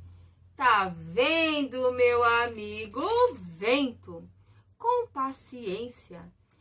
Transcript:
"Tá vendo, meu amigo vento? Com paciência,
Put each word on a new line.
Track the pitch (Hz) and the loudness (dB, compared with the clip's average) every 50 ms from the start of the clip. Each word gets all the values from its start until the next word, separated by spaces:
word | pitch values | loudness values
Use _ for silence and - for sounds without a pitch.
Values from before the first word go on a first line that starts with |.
| - - - - - - _ _ _ _ _ | -20 -20 -20 -20 -20 -20 _ _ _ _ _
"Tá | - 254 240 226 202 190 185 | 2 4 4 4 4 2 0
vendo, | 170 165 160 165 170 226 269 302 320 330 320 311 302 294 277 262 254 254 254 247 | -6 -10 -14 -4 0 0 2 2 2 2 2 2 0 -2 -2 -4 -2 -2 0 0
meu | 247 247 247 240 240 240 | 2 4 4 4 4 4
amigo | 240 233 233 233 240 240 233 214 208 208 208 220 220 208 220 269 330 415 466 480 494 494 277 | 4 4 4 2 0 -2 -4 -8 -10 -10 -8 -10 -10 -8 -6 -4 -2 0 4 4 4 2 2
vento? | 208 180 170 165 165 202 226 262 285 277 240 - - - 190 170 165 175 - - _ _ _ _ _ _ _ _ | -4 -14 -16 -12 -4 0 0 2 2 0 -2 -4 -8 -16 -16 -16 -16 -18 -20 -20 _ _ _ _ _ _ _ _
Com | - - 466 494 494 466 - | -4 -2 0 0 0 -2 -4
paciência, | - 277 277 277 269 - - - 254 247 233 190 185 220 240 240 - - - - 175 170 170 175 - _ _ _ _ _ | -6 -6 -6 -6 -8 -12 -18 -18 -16 -12 -8 -8 -6 -6 -8 -10 -14 -18 -20 -20 -20 -20 -20 -20 -20 _ _ _ _ _